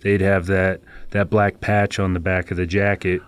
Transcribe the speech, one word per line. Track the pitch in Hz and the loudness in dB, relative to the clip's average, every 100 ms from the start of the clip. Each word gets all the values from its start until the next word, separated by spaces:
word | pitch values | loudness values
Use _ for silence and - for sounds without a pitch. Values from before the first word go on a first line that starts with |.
They'd | 101 101 | 0 2
have | 95 98 87 | 2 2 2
that, | 95 95 90 - - - | 2 2 -2 -8 -16 -6
that | 101 92 | -2 0
black | 107 101 - | 2 2 0
patch | - 104 101 - | 0 0 0 0
on | 95 | -2
the | 90 | -2
back | 87 92 85 | -2 -2 -2
of | 87 | -4
the | 87 | -2
jacket. | 98 101 98 92 90 | 0 0 0 -2 -4